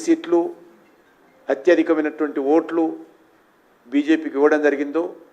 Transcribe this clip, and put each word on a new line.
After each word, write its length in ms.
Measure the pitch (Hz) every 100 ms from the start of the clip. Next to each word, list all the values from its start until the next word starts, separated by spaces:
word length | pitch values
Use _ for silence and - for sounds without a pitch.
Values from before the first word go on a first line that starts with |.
సీట్లు, 360 | 165 165 165 170 175 - - - _ _ _ _ _ _ -
అత్యధికమైనటువంటి 840 | 147 180 165 160 160 151 151 151 143 135
ఓట్లు 320 | 160 160 165 160 - - _ _ _ _ _ _ _ 120
బీజేపీకి 440 | 139 147 160 147 135
ఇవ్వడం 200 | 151 151 147
జరిగిందో 380 | 139 143 156 175 - -